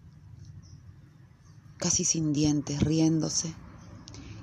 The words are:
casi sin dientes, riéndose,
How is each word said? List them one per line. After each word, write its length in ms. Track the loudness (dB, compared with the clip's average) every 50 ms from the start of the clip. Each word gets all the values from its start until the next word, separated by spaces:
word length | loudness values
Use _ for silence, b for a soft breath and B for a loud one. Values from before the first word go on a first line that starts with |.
| -20 -20 -20 -20 -20 -20 -20 -18 -18 -18 -18 -18 -20 -20 -20 -20 -20 -20 -20 -20 -20 -20 -20 -20 -20 -20 -20 -20 -20 -20 -20 -20 -20 -20 -8 -2
casi 260 | 0 2 2 2 2
sin 300 | 2 2 2 2 2 4
dientes, 480 | 4 4 4 4 2 0 -2 0 2
riéndose, 760 | 2 2 4 4 4 4 4 4 2 0 -2 -2 -4 -4 -8 -10 -16 -18 -18 -18 -18 -18 -18 -18 -18 B B B B B B B